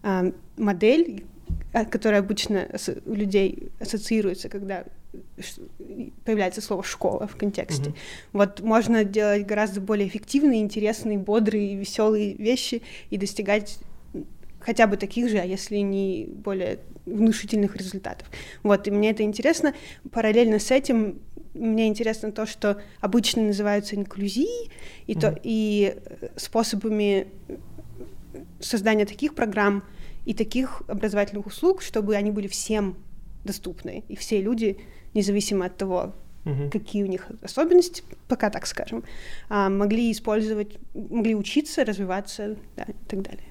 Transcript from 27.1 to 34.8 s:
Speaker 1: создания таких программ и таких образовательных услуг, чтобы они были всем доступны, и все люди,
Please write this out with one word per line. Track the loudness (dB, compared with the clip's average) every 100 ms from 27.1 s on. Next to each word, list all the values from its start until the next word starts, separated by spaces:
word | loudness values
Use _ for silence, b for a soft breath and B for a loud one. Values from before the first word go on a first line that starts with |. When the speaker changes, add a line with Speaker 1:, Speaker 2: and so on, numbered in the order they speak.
| 2 0 -12 -12 -12 -12 -14 -14 -14 -12 -14 -14 -16 -16 -12
Speaker 1:
создания | -4 0 4 4 2
таких | 0 -4 0
программ | -2 4 2 2 B B B B -4
и |
таких | -2 0 0 -2 -4 -6
образовательных | -2 0 0 0 -2 -8
услуг, | 0 2 2
чтобы | 0 -2 2 2
они | 2
были | 0 -4
всем | -6 0 0 0 -4 -12 -14 -12 -10
доступны, | -8 -6 -8 -10 -10 -10 -10
и | -10
все | 0 0
люди, | 2 2 0 -2